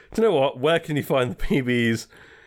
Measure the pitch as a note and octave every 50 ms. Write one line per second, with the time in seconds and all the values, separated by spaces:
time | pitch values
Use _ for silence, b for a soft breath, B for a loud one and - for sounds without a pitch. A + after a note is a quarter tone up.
0 | B B - - A3+ A3 F3 C#3 C3+ C#3+ - B2+ B2+ D#3 E3+ E3 E3 - D3+ C#3+
1 | B2+ - D#3 C3+ B2+ B2 F#2+ - - - G#3+ C#3+ C3 B2 B2 A#2+ A#2 A#2 A2+ A2+
2 | - B B B B B B B B